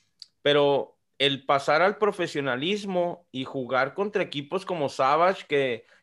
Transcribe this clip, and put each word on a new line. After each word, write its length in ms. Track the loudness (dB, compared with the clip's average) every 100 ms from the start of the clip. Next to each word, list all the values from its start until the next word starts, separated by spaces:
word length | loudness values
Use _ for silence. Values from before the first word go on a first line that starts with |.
| _ _ -20 _
Pero 560 | 2 4 4 2 -2 _ _ -2
el 260 | 0 0
pasar 380 | 0 0 2 4
al 160 | 2 2
profesionalismo 1300 | -2 -2 -4 -4 -4 -2 -2 -4 -4 -2 -2 -6 _
y 120 | -10
jugar 500 | -8 -8 -2 0 0
contra 280 | -2 -4 -2
equipos 440 | -4 -6 -6 -8 -6
como 220 | -4 -4
Savage, 580 | 0 2 4 2 0 -2
que, 380 | 0 0 -4 -10 _